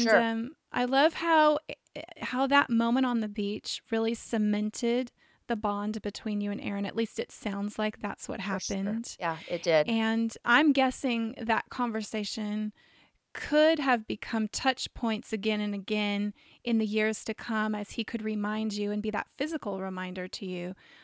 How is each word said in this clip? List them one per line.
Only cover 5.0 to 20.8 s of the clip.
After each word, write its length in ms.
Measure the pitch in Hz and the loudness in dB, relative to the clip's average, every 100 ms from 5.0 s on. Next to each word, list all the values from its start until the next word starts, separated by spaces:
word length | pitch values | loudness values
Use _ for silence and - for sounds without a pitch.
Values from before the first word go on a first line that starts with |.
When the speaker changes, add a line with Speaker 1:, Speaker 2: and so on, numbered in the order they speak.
| 254 - _ _ - | 0 -8 _ _ -6
Speaker 2:
the 80 | 220 | -2
bond 440 | 214 202 208 214 | -2 -2 -2 -4
between 380 | 208 - 220 208 | -6 -6 -4 -2
you 100 | 202 | -2
and 100 | 202 | -4
Aaron. 240 | - 202 202 | -4 -4 -4
At 100 | - | -2
least 240 | 226 - | -4 -4
it 100 | - | -4
sounds 480 | - 208 196 202 - | -4 -4 -4 -4 -2
like 220 | 214 - | -4 -4
that's 300 | 202 - - | -8 -6 -8
what 120 | - | -6
Speaker 1:
For 180 | 190 190 | -4 -4
sure. 180 | - 196 | -4 -4
Speaker 2:
happened. 400 | 196 220 233 - | -2 -4 -6 -6
Speaker 1:
Yeah, 180 | 175 160 - | -4 -4 -6
it 140 | 170 | -4
did. 260 | 170 160 151 | 4 4 4
Speaker 2:
And 440 | 226 220 226 226 - - | 2 2 0 0 -2 4
I'm 260 | 240 311 | 6 6
guessing 640 | 269 262 247 262 233 226 - | 6 4 2 0 0 -2 -6
that 260 | 220 220 - | -2 -2 -2
conversation 1040 | - 240 220 214 214 202 - 208 208 214 - _ _ _ _ _ | -2 -2 -2 -4 -4 -4 -4 -4 -2 -4 -6 _ _ _ _ _
could 460 | - - 294 311 320 | -10 2 6 6 6
have 280 | 277 240 220 | 4 2 0
become 400 | 214 - 226 214 | -6 -2 -2 -2
touch 440 | - 269 254 - | 0 0 0 -4
points 380 | - 233 220 - | -4 -2 -2 -2
again 300 | 214 208 214 | -2 0 0
and 120 | 208 | -2
again 600 | 202 190 214 208 202 208 - _ _ | -4 -2 -2 0 0 -2 -4 _ _
in 140 | - 226 | 0 2
the 60 | 214 | 2
years 380 | 214 214 214 - | 2 0 0 -4
to 80 | |
come 400 | 214 - 220 214 214 | -6 -4 -2 0 -2
as 160 | 208 | -4
he 120 | - | -6
could 180 | 220 220 | -6 -4
remind 520 | 214 214 208 214 220 | -4 -2 -2 -2 -2
you 180 | 202 208 | -2 -2
and 100 | 208 | -2
be 80 | 214 | -2
that 180 | 202 - - | -4 -6 -4
physical 420 | 302 320 - 196 | -4 -4 -4 -4
reminder 460 | 190 185 185 185 185 | -6 -6 -6 -6 -8
to 180 | - 185 | -8 -8
you 280 | 180 175 190 | -6 -6 -10